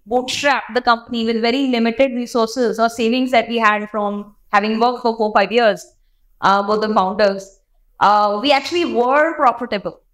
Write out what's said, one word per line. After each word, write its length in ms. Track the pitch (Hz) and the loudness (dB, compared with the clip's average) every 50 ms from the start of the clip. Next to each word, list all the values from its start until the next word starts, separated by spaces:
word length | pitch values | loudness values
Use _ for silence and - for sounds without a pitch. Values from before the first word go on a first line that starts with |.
| _ 202 | _ -4
bootstrapped 640 | 240 247 262 254 - - 285 285 262 226 - - 220 | -4 -2 -2 -4 -6 -2 0 0 0 0 -4 -4 -6
the 60 | 247 | -2
company 460 | 240 240 226 226 - - 240 233 226 | 0 2 0 0 -2 -6 -6 -4 -2
with 160 | 226 226 220 | -2 -2 0
very 240 | 226 233 247 277 277 | 0 0 0 0 0
limited 460 | 254 240 233 226 233 226 - 269 269 | 0 0 0 0 0 2 2 0 0
resources 680 | 233 247 240 233 - 233 226 220 - 254 240 214 190 214 | 0 -4 -8 -4 -2 -2 -2 -2 -2 -2 -2 -2 0 0
or 80 | 226 226 | -2 -2
savings 420 | 226 - 226 226 233 254 262 254 | 0 -2 0 0 0 0 0 2
that 140 | 262 226 226 226 | 2 0 0 0
we 100 | 233 226 | -2 2
had 320 | 226 208 214 208 208 - | 2 2 2 0 -4 -6
from 440 | - 214 208 208 208 202 202 - _ _ _ _ | -6 -4 -4 -4 -6 -8 -12 -14 _ _ _ _
having 280 | - 202 202 214 220 226 | 0 0 0 0 0 0
worked 220 | 233 247 240 240 | 0 0 0 0
for 120 | - 233 220 | -2 -2 -2
four, 160 | 226 214 214 208 | 0 -2 0 2
five 180 | 208 202 190 | 0 0 2
years, 340 | 220 240 233 214 190 165 - - _ _ _ _ _ _ _ _ _ _ | 2 2 2 2 0 -2 -8 -18 _ _ _ _ _ _ _ _ _ _
uh, 220 | - 185 196 202 | 0 2 2 2
both 180 | 202 208 214 214 | 2 0 -2 0
the 120 | 220 214 214 | 0 0 0
founders, 680 | 208 185 190 185 202 214 196 196 196 - - _ _ _ _ _ _ _ _ _ - | 0 0 0 0 0 0 0 0 -2 -8 -14 _ _ _ _ _ _ _ _ _ 0
uh, 380 | - 196 208 208 208 208 208 208 | 2 4 4 4 2 2 0 0
we 100 | 240 285 | 0 2
actually 320 | 277 277 277 - 339 349 339 | 2 0 0 -2 -2 -2 -2
were 500 | 254 220 226 240 254 277 294 302 330 320 | 0 0 0 0 2 2 2 2 0 0
profitable 640 | - 285 247 226 - 247 233 220 196 - 170 - - _ _ | 0 0 0 0 0 -6 -6 -6 -6 -6 -8 -12 -12 _ _